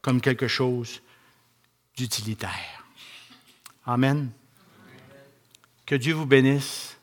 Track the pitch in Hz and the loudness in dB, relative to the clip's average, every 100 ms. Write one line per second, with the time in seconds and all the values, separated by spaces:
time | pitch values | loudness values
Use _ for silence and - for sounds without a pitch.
0 | - 127 131 123 120 - 127 123 117 - | 0 0 0 0 -2 -2 -2 -2 -6 -14
1 | _ _ _ _ _ _ _ _ _ - | _ _ _ _ _ _ _ _ _ -10
2 | 123 - 107 107 98 92 - - - - | -6 -6 -6 -6 -8 -10 -12 -18 -20 -20
3 | - - - - _ _ - _ - 123 | -20 -20 -20 -20 _ _ -20 _ -4 2
4 | 135 147 131 110 _ _ _ _ - - | 2 2 -4 -10 _ _ _ _ -20 -20
5 | - - - _ _ - _ _ - 143 | -20 -20 -20 _ _ -20 _ _ -2 0
6 | 131 156 147 135 131 143 139 - - - | 0 -2 6 6 8 4 -2 -10 -14 -18